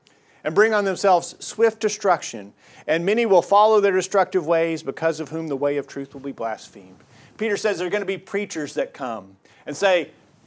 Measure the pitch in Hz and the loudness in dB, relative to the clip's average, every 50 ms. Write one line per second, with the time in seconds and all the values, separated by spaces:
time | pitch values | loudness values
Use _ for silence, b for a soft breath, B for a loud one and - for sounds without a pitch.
0 | _ b b b b b b b b 151 160 175 214 226 220 208 202 196 185 - | _ b b b b b b b b -2 2 2 4 4 4 2 0 0 -2 2
1 | - 202 185 175 - - - - - - - - 226 226 214 - - 208 - - | 4 4 4 4 2 -2 -8 -12 -12 -10 0 2 2 2 2 0 -2 -4 -4 0
2 | - 196 175 160 - - - 110 98 101 - B B B B B B - 156 165 | 0 2 2 2 0 -6 -12 -12 -14 -16 -18 B B B B B B -2 -2 0
3 | 170 185 214 233 240 220 196 180 175 180 196 202 208 220 220 214 196 202 185 190 | 0 0 0 0 2 4 4 4 4 6 4 6 6 6 6 4 4 4 2 0
4 | 175 - - 202 185 185 - 190 156 151 170 165 165 165 165 151 139 131 131 - | -2 0 2 2 2 2 0 -2 0 2 2 2 2 0 -2 -4 -6 -8 -6 -2
5 | 160 165 156 143 156 135 160 160 165 160 143 131 143 143 147 143 135 - - 139 | -2 -2 -2 -2 -6 -8 -8 -8 -6 -6 -4 -2 -2 -2 -2 -2 -6 -8 -10 -12
6 | 139 135 - 143 131 143 131 - 113 113 110 - - - - 104 92 92 92 - | -12 -12 -14 -12 -12 -12 -10 -8 -6 -6 -6 -8 -12 -18 -20 -20 -20 -20 -20 -20
7 | - b b b b b b - 220 226 208 190 - 214 202 165 180 180 175 208 | -20 b b b b b b -6 -4 -2 -2 0 0 -2 -2 -2 -2 -4 -2 -4
8 | 202 185 196 185 - - - 202 208 196 - 165 151 139 - 156 139 123 - - | -2 -4 -6 -8 -8 -6 -6 -6 -6 -6 -6 -8 -8 -6 -4 -6 -6 -6 -6 -8
9 | 143 123 117 107 95 95 98 _ b b b b b 135 147 - 202 196 185 175 | -8 -8 -8 -8 -10 -14 -20 _ b b b b b -12 -6 0 2 2 2 2
10 | 147 - - _ _ _ _ _ _ | 0 -2 -10 _ _ _ _ _ _